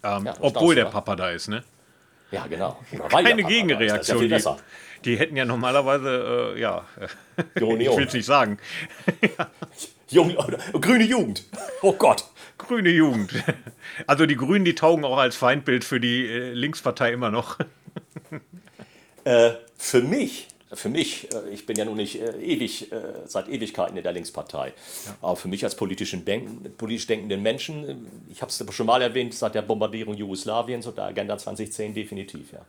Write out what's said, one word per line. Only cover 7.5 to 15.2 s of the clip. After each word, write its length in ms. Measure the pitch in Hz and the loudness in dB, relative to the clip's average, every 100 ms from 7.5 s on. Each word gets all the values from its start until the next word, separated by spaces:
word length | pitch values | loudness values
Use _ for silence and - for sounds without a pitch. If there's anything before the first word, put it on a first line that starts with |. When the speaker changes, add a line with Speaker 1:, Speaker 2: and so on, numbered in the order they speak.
| - | 0
Speaker 2:
Junge 140 | 110 | 0
Speaker 1:
ich 0 | 113 131 | 2 4
Speaker 2:
Union. 80 | 110 | 4
Speaker 1:
will's 160 | 131 | 2
nicht 120 | 123 110 | 0 2
sagen. 320 | 143 113 104 | 4 4 -2
<laughs> 760 | - - - - - 185 202 - | -8 -10 -10 -4 -4 0 0 0
Ja. 120 | 165 - - - - _ - | -8 -8 -18 -14 -16 _ 2
Speaker 2:
Junge, 280 | 156 170 175 - - - 165 | 6 6 2 -2 -4 -4 -2
grüne 240 | 160 247 | 4 6
Jugend. 400 | 220 247 135 98 - - - - | 6 4 0 -4 -10 -12 -12 2
Oh 100 | 196 | 2
Gott. 300 | - - - - - - _ | 6 4 4 0 -18 -20 _
Speaker 1:
Grüne 320 | - 240 185 | -4 2 4
Jugend. 420 | 170 156 117 98 - | 6 6 4 -2 -2
<laughs> 60 | - - - - - - - | -2 -4 -8 -18 -16 -12 0
Also 180 | 139 156 | 4 6
die 100 | 139 | 4
Grünen, 280 | 135 202 180 | 4 4 4
die 100 | 165 | 4
taugen 280 | 160 165 | 6 6
auch 140 | 143 | 4
als 180 | 131 | 4